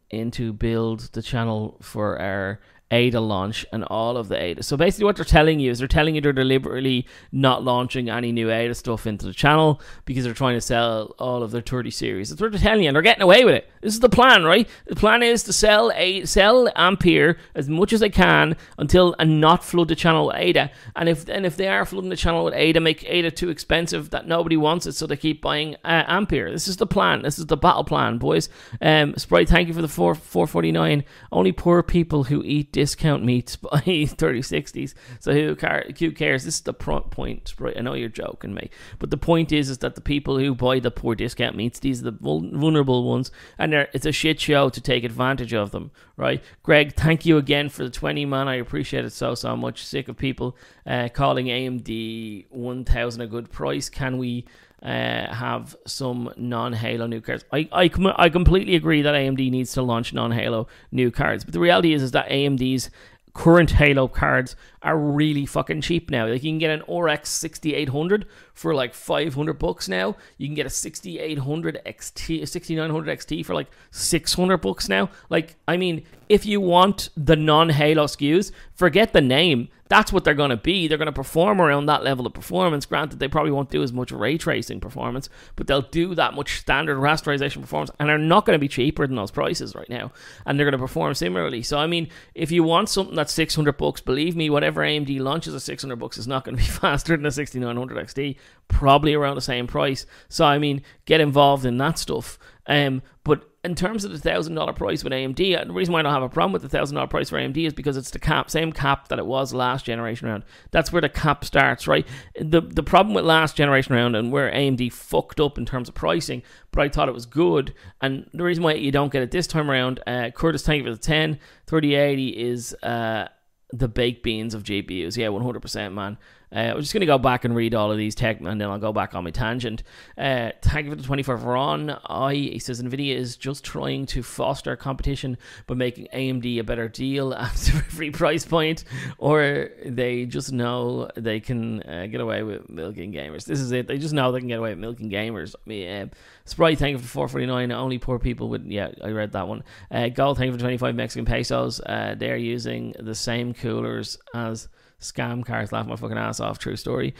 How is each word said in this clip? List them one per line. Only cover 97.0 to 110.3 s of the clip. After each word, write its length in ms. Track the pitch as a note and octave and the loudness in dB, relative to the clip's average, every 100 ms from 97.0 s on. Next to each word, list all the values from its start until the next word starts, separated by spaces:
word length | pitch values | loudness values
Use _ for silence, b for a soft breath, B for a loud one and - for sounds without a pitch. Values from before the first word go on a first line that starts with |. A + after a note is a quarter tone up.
| - D#3+ | 0 0
than 100 | D3 | 0
a 60 | |
sixty-nine 440 | C#3 C#3+ B2+ B2 A#2+ | -4 -6 -6 -6 -6
hundred 220 | B2+ A#2 | -6 -8
X 160 | E2 | -8
T, 240 | - C#3+ C3+ b b _ | -8 -8 -8 b b _
probably 460 | - C#3 C#3+ D3+ | 2 6 6 6
around 200 | D3 C#3 | 2 0
the 60 | C#3 | -2
same 260 | C3 B2 A#2+ | -4 -4 -4
price. 400 | D3 C#3+ C3+ - B B | -2 -2 -2 -10 B B
So, 160 | - | 2
I 140 | D#3+ C#3+ | 4 6
mean, 240 | D3 C#3 b b | 2 -2 b b
get 160 | - D#3 | 2 4
involved 460 | D3 C#3 C#3 C#3 B2+ | 6 6 6 6 2
in 120 | A#2+ | 0
that 200 | C#3+ E3 | 0 -2
stuff. 400 | - C3 - - b b - | -4 -6 -6 -16 b b 0
Um, 360 | C#3+ C#3+ C3 b b | 2 2 -2 b b
but 260 | D3 D3+ - _ | 0 0 0 _
in 100 | F3 | -8
terms 300 | F3 F#3 A3+ | -2 -2 -2
of 80 | G3 | -6
the 60 | D#3+ | -4
thousand 360 | E3 E3+ D#3+ | -2 -2 -2
dollar 180 | D#3+ D3+ | -4 -4
price 300 | - - D3 | -4 -4 -2
with 100 | - | -4
A 40 | C3 | -4
M 160 | C3 | -4
D, 240 | C3 F#3+ E3+ | -2 0 0
uh, 80 | |
the 80 | - | -2
reason 200 | F3+ F3+ | -2 0
why 80 | E3+ | 2
I 20 | |
don't 100 | D3+ | 2
have 100 | C#3+ | 2
a 60 | B2+ | 0
problem 240 | - F3 | 0 0
with 100 | - | 0
the 60 | C#3 | -2
thousand 260 | D3 C#3+ | -2 -2
dollar 140 | C#3+ C3 | -2 -2
price 200 | D3 C#3+ | -2 -2
for 100 | D#3 | -2
A 40 | |
M 100 | C3 | -2
D 140 | C3+ D#3+ | -2 -2
is 60 | |
because 240 | D3 C#3 C3+ | -2 -4 -4
it's 140 | C3 | -6
the 100 | - | -6
cap, 280 | - D3+ - | 0 0 0
same 240 | D#3 D#3+ | -2 -2
cap 360 | D#3 C#3 C#3 - | -2 0 0 -2
that 100 | B2+ | -6
it 80 | F2+ | -2
was 260 | C3+ C3 | -2 -2
last 320 | B2+ B2 C3 | -2 -2 -2
generation 440 | - A2+ A#2 A#2 | -4 -6 -6 -6
round. 160 | B2+ | -6